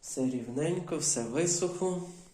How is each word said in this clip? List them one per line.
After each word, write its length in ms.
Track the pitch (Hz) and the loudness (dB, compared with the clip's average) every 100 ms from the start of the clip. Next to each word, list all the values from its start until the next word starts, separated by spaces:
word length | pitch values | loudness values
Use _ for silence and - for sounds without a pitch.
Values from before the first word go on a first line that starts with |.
все 200 | - - | -8 0
рівненько, 760 | 131 127 117 127 160 180 175 156 | 0 0 -2 0 2 0 0 0
все 280 | - - | 2 0
висохло. 760 | 117 131 175 - 180 175 185 180 - - - | 0 0 2 2 0 2 0 0 -4 -12 -20